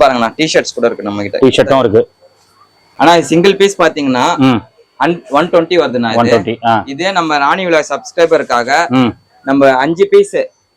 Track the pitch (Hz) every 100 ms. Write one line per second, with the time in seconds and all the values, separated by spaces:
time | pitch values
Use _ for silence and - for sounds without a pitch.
0 | 139 123 113 - 156 170 120 - 117 113
1 | 104 104 101 - 131 - 135 135 120 107
2 | 120 _ _ _ _ _ _ _ _ -
3 | 143 170 123 160 196 190 196 196 165 156
4 | 139 127 147 170 135 113 - _ _ _
5 | 147 170 - 139 175 170 170 175 139 120
6 | 117 113 117 117 98 113 113 110 127 139
7 | 185 190 160 147 139 180 180 160 - 139
8 | - - 165 156 127 120 117 147 170 127
9 | 120 - _ _ 135 139 135 131 143 170
10 | 196 202 196 165 - _ _